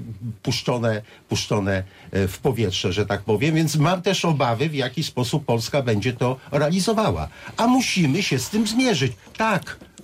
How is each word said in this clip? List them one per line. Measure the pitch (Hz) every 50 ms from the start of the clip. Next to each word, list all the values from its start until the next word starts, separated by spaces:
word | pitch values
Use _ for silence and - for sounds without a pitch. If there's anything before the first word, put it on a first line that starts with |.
| 117 117 107 92 117 117 110 - -
puszczone, | 135 117 - - - 123 120 117 113 107 104 107 - - - - -
puszczone, | 110 95 - - - 104 95 101 98 95 95 - - - - -
e, | - 95 98 92
w | - -
powietrze, | - 143 117 117 110 92 - - - 98 90
że | 104 101
tak | 101 101 98 -
powiem. | - 107 95 135 160 160
Więc | 160 165 147 -
mam | 156 143 170 185 185 175
też | 202 185 - -
obawy, | 170 160 131 139 120 117 113 143 165
w | 156
jaki | 135 123 123 - 165 151
sposób | - - 127 123 - - 147 -
Polska | - 117 117 117 - - 143 127
będzie | 120 110 101 98 123 120
to | - 131 123 131 - - - 135
realizowała. | 151 156 147 180 190 175 226 220 220 214 135 90 80 73 73 - - - - -
A | - 220
musimy | 240 247 262 226 - - 190 165 131 135 196 196
się | - 147 123
z | - -
tym | - 214 233
zmierzyć. | 208 220 247 262 247 202 127 135 120 - - - - -
Tak, | - 220 220 202 165 - - - - - - - -